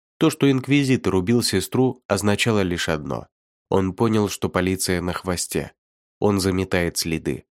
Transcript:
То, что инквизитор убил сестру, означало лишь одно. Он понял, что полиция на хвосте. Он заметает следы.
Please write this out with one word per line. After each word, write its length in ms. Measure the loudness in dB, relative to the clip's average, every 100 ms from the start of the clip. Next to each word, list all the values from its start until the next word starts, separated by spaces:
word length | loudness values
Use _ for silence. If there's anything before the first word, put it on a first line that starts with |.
| _ -2
То, 140 | 0
что 180 | 2 2
инквизитор 640 | 2 2 2 4 2 2
убил 300 | 0 2 0
сестру, 580 | 2 -2 0 0 0 0 -2
означало 540 | 0 0 0 2 0
лишь 280 | 0 -2 -2
одно. 380 | -4 -4 -8 -10 _ _ _ -2
Он 240 | 0 0
понял, 340 | 0 2 2 0
что 220 | -2 -2
полиция 520 | 0 0 0 0 -2
на 120 | -2
хвосте. 600 | -4 -4 -4 -4 -4 -6 _ _ _ _ -2
Он 200 | 0 2
заметает 580 | 0 0 0 0 0 -2
следы. 480 | -4 -4 -4 -6 -10